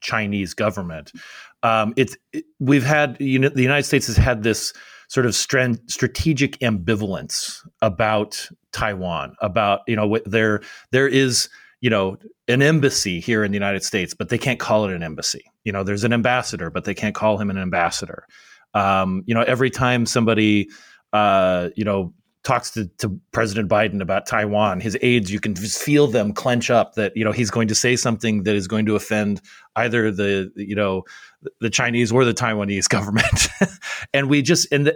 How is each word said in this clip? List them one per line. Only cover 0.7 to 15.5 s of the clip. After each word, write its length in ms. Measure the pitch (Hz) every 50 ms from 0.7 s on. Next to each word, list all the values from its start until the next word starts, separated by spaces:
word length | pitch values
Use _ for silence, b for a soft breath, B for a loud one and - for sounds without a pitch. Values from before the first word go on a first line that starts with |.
| 104 101 92 87 80 78 73 - - B B B B B B B B _ -
Um, 300 | 117 113 110 107 107 113
it's, 220 | - 135 - - - _ _ -
it, 120 | 311 - - _ _
we've 240 | 139 127 143 143 120
had, 340 | 135 156 151 147 139 120 -
you 200 | 143 135 131 131
know, 100 | 131 147
the 120 | 143 131
United 220 | 127 127 143 147 135
States 240 | - - 135 131 -
has 100 | 113 -
had 260 | - 131 123 110 107
this 300 | 117 107 - - - B B B B B B B B
sort 180 | - 135 123
of 100 | 123 104
stran-, 440 | - - - - 135 127 123 117 113 - -
strategic 720 | - - - 120 - - - 160 156 127 143 135 - -
ambivalence 1080 | 127 117 110 98 85 98 113 101 107 98 95 87 139 - - - - - - - - - - _
about 680 | - 110 92 - 113 107 110 104 104 104 - - - - - - _ _ -
Taiwan, 640 | - 120 110 101 92 92 90 85 78 69 67 - -
about, 400 | - 104 87 113 107 101 101 101 - -
you 80 | 117
know, 200 | 107 107 104 107
wh-, 140 | 113 - 104
there, 320 | 95 113 110 110 107 104 B B B B B B
there 160 | - 127 139 139
is, 420 | 120 135 135 131 120 - - b b b b b b b
you 80 | - 120
know, 280 | 110 104 95 95 98 - - - - _ _ -
an 140 | 120 127
embassy 580 | 139 147 165 160 135 135 - - - 101 90 85
here 240 | 82 - 117 110 107
in 80 | 101
the 40 | 101
United 280 | 101 101 98 98 95 -
States, 300 | - - 101 90 85 -
but 160 | - 95 -
they 80 | 123 113
can't 220 | - 135 123 -
call 260 | - - 113 107 107
it 80 | 98 92
an 100 | 87 82
embassy. 400 | 80 78 76 82 - - - - _